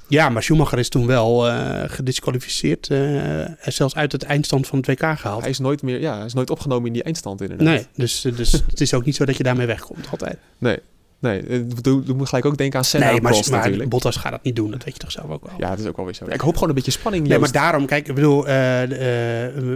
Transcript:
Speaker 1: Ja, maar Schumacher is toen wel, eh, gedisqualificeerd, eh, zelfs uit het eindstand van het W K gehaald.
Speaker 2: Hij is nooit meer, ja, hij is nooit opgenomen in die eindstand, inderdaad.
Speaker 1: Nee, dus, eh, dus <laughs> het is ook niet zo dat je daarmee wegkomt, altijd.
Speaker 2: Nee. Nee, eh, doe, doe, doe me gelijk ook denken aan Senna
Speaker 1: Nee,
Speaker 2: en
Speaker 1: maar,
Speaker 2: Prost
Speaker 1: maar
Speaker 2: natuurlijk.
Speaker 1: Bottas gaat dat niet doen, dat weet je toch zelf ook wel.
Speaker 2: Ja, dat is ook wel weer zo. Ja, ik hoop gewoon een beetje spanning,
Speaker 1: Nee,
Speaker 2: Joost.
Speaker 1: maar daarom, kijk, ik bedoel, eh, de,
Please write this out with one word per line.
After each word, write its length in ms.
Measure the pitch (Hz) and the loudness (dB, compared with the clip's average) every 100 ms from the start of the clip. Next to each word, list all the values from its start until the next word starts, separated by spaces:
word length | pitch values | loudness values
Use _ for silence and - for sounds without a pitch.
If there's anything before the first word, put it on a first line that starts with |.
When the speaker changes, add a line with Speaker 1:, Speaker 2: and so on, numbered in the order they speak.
| - | 0
Speaker 1:
Ja, 200 | 143 151 | 4 4
maar 140 | 120 | 2
Schumacher 360 | - 160 143 127 | 4 4 4 2
is 100 | 120 | 0
toen 180 | 139 120 | 2 4
wel, 420 | 127 113 120 120 | 4 4 4 4
eh, 340 | 120 131 - 143 | 0 -2 -4 -4
gedisqualificeerd, 1040 | - 131 127 - 127 - - - 165 - | -4 -4 -2 -2 -4 -4 -2 -2 -2 -2
eh, 540 | 139 143 143 - 147 - 160 | 0 0 0 -2 -4 -6 -8
zelfs 300 | - - 139 | -6 -2 -2
uit 180 | - 147 | 0 -2
het 100 | 143 | -4
eindstand 440 | - 147 151 139 135 | -2 -2 0 0 0
van 120 | 135 | -2
het 80 | 127 | 0
W 60 | |
K 240 | 135 160 151 | 0 0 -2
gehaald. 220 | - 107 | -4 -4
Speaker 2:
Hij 100 | 120 | -4
is 80 | 135 | -2
nooit 240 | 131 143 | -2 -2
meer, 180 | 131 123 | -2 -4
ja, 160 | 156 104 | -4 -6
hij 100 | 107 | -4
is 80 | |
nooit 160 | 127 127 | -2 -2
opgenomen 360 | 156 147 123 120 | -2 -2 -2 0
in 60 | |
die 100 | 120 | -4
eindstand, 380 | - 165 - 98 | -4 -6 -8 -8
inderdaad. 260 | 98 92 160 | -8 0 2
Speaker 1:
Nee, 200 | 143 - | 2 -2
dus, 300 | - 120 - | -4 -4 -2
eh, 120 | 131 120 | -4 2
dus 160 | 113 | 4
<laughs> 180 | 143 - | 6 4
het 100 | - | 2
is 140 | 147 | 2
ook 100 | 131 | 2
niet 120 | 123 139 | 0 0
zo 80 | |
dat 120 | 143 127 | 0 2
je 60 | |
daarmee 240 | 127 123 120 | 0 2 0
wegkomt, 420 | 110 - - - | -2 -8 -14 -10
altijd. 280 | - - - _ _ | -8 -8 -10 _ _
Speaker 2:
Nee. 200 | 120 95 - _ _ _ | 0 0 -4 _ _ _
Nee, 220 | 127 98 | -2 -2
eh, 180 | - 123 120 | -2 -4 -2
doe, 140 | 120 | -2
doe, 220 | 123 135 | 2 2
doe 140 | 131 131 | 2 -2
me 100 | 135 | 0
gelijk 180 | 131 143 | 0 0
ook 100 | 147 | 0
denken 220 | 139 131 | 0 0
aan 60 | |
Senna 220 | 127 160 117 | 0 2 4
Speaker 1:
Nee, 100 | 117 | 4
Speaker 2:
en 60 | |
Speaker 1:
maar, 100 | 120 | 4
Speaker 2:
Prost 180 | 110 104 | 4 4
Speaker 1:
maar 80 | 120 | 2
Speaker 2:
natuurlijk. 280 | 110 98 127 | 2 0 0
Speaker 1:
Bottas 260 | 123 123 - | 0 0 -2
gaat 160 | - | -4
dat 100 | 117 | -4
niet 140 | 135 117 | -4 -2
doen, 140 | 107 | -4
dat 140 | 123 | -6
weet 80 | - | -10
je 60 | - | -12
toch 100 | - | -12
zelf 200 | - - | -10 -10
ook 160 | 76 - | -12 -12
wel. 80 | 92 | -6
Speaker 2:
Ja, 120 | 92 | -4
dat 80 | 95 | -4
is 80 | 107 | -6
ook 100 | 85 | -6
wel 80 | |
weer 100 | 92 | -8
zo. 100 | 92 - | -10 -8
Ja, 40 | |
ik 80 | 92 | -2
hoop 140 | 143 | 0
gewoon 140 | 165 185 | 2 2
een 60 | |
beetje 160 | 135 131 | 0 -2
spanning, 320 | - 220 190 147 | -2 -2 0 2
Speaker 1:
Nee, 100 | 135 | 4
Speaker 2:
Joost. 140 | 147 | 4
Speaker 1:
maar 100 | 139 | 2
daarom, 240 | 160 156 139 | 2 2 2
kijk, 220 | 147 147 | 0 -2
ik 60 | |
bedoel, 320 | 135 147 143 143 | 2 4 4 4
eh, 40 | 135 127 127 127 | 2 2 2 0
de, 640 | 131 131 120 117 117 123 139 127 | -2 0 0 0 -2 -4 -4 -4